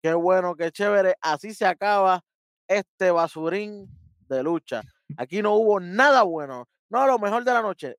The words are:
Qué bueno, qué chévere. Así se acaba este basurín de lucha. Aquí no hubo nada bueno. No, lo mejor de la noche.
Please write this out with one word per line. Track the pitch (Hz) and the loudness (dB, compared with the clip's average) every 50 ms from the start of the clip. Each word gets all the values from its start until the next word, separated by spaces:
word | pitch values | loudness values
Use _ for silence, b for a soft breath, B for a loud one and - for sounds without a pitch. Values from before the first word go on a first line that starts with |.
Qué | - 160 165 | -2 0 -2
bueno, | 170 170 180 185 185 180 180 170 | 0 2 2 2 2 0 -2 -6
qué | 151 170 165 | -4 -6 -8
chévere. | _ - 202 202 208 202 190 185 - _ | _ -2 -2 0 2 2 2 2 0 _
Así | - 160 151 147 - 214 214 | -2 -4 -4 -4 -6 -14 -6
se | - 214 | -2 -2
acaba | 190 175 _ 202 208 208 202 196 190 185 180 _ _ _ _ _ _ _ _ _ | -2 0 _ -2 0 2 2 4 2 2 0 _ _ _ _ _ _ _ _ _
este | - 190 208 185 _ _ _ 190 185 | -2 -2 -2 -2 _ _ _ 0 2
basurín | 175 170 165 160 - 160 160 165 175 202 208 208 208 202 196 190 - - - - _ _ _ _ | 4 2 0 0 -4 -6 -6 -4 -4 -4 -6 -8 -12 -16 -18 -20 -20 -20 -20 -20 _ _ _ _
de | 135 131 | -6 -4
lucha. | 131 156 170 160 _ - 127 110 - - _ _ _ _ 147 | -2 -2 -2 -4 _ -6 -8 -8 -8 -12 _ _ _ _ -10
Aquí | - 127 - 175 208 | -10 -10 -6 -4 -2
no | 208 208 208 | 0 2 2
hubo | 214 226 214 208 196 | 4 4 4 2 2
nada | 180 175 185 220 262 294 277 254 | -2 -4 0 4 4 6 6 4
bueno. | 214 180 165 156 147 135 131 123 123 _ _ _ _ _ | 4 2 0 -6 -8 -10 -12 -14 -16 _ _ _ _ _
No, | 202 247 269 | -2 2 2
lo | 269 262 233 | 2 2 2
mejor | 202 202 214 240 240 | 0 -2 -2 -2 0
de | 254 | 0
la | 247 233 | 0 0
noche. | 220 202 180 _ - 131 117 | 0 -2 -6 _ -10 -14 -14